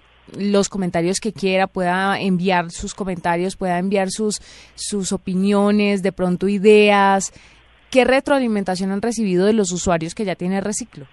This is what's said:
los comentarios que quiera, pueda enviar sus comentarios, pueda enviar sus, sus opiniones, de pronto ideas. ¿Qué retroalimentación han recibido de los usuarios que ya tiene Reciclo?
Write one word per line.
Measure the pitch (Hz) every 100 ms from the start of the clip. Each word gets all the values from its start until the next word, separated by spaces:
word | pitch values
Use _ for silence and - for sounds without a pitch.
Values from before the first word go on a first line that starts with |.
| - _ - -
los | 202 202 196
comentarios | 202 180 175 170 190
que | 226
quiera, | - 190 190 190
pueda | 190 175 185 196 190
enviar | 185 180 185 180 170
sus | - 202
comentarios, | - 190 175 175 175 185 -
pueda | 190 175
enviar | 185 202 190
sus, | - 214 - - - -
sus | - - 208 185
opiniones, | 190 196 180 196 202 202 208 202 202
de | 190
pronto | 185 180 180 190
ideas. | 202 208 214 208 202 196 196 - - - _ _ _ _
¿Qué | 254
retroalimentación | 247 262 277 277 240 208 190 180 190
han | 196
recibido | 220 233 208 180 196
de |
los | 220 185
usuarios | 180 190 170 160
que | - 202
ya |
tiene | 165 180 196
Reciclo? | 202 208 240 - 135